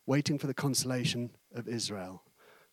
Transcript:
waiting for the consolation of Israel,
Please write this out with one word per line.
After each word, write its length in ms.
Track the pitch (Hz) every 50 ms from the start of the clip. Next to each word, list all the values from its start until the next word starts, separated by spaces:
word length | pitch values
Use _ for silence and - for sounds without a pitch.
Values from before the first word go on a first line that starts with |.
| -
waiting 320 | - 131 147 143 - 151 139
for 100 | - 139
the 60 | 127
consolation 800 | - - 143 127 - - 127 127 127 120 - - 120 120 120 - - _ _ -
of 140 | 120 113 107
Israel, 560 | 120 117 101 - 104 101 90 92 92 87 _ _ _ _ - - - - - _